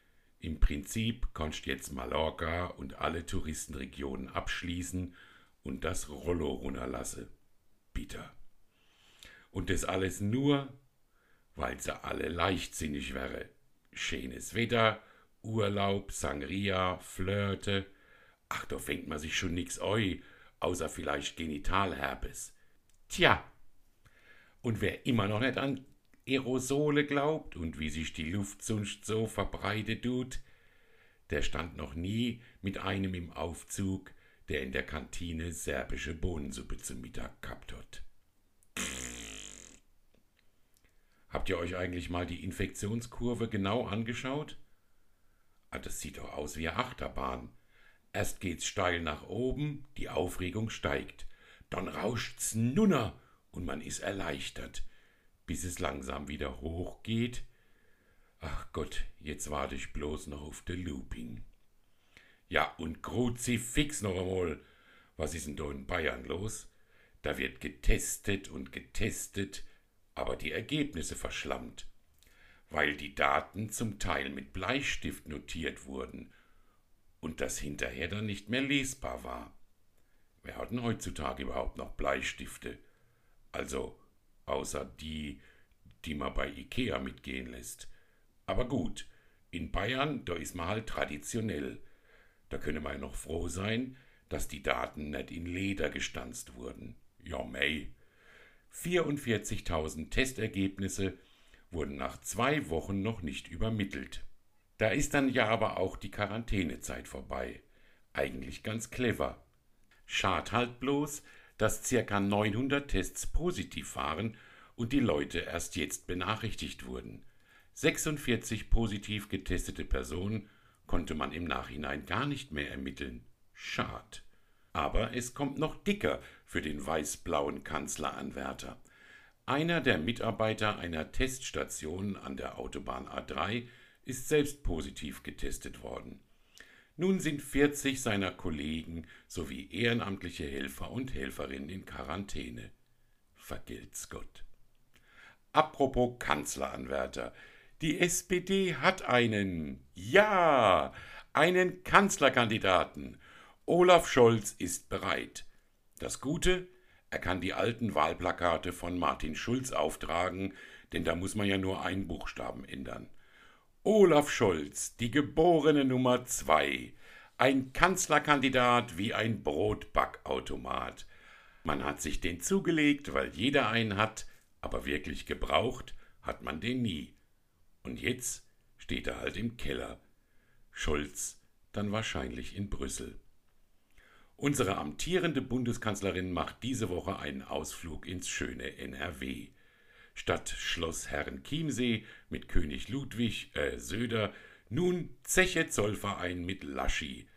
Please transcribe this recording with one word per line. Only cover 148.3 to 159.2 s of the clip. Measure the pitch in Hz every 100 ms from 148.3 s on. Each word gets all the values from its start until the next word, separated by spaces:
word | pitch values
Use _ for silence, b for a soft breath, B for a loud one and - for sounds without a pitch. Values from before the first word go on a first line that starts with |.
| 180
D | 175 196 185
hat | 147 156 190 -
einen, | 123 120 107 101 85 73 67 -
ja, | - 95 165 214 196 170 139 107 87 69 B B B B
einen | - 160 180 185 -
Kanzlerkandidaten. | - 170 196 - 139 131 117 107 95 90 76 - 67 57 B B B B
Olaf | - 165 180 175 175
Scholz | - 117 113 104
ist | - 87 - -
bereit. | 98 90 69 - - - b b _ _ -
Das | - -
Gute, | 131 160 180 180 180 B B B _
er | -
kann | 87 92
die | -
alten | - 98 120 117
Wahlplakate | 98 78 85 87 85 87 80 90
von | 82 90 87
Martin | 78 69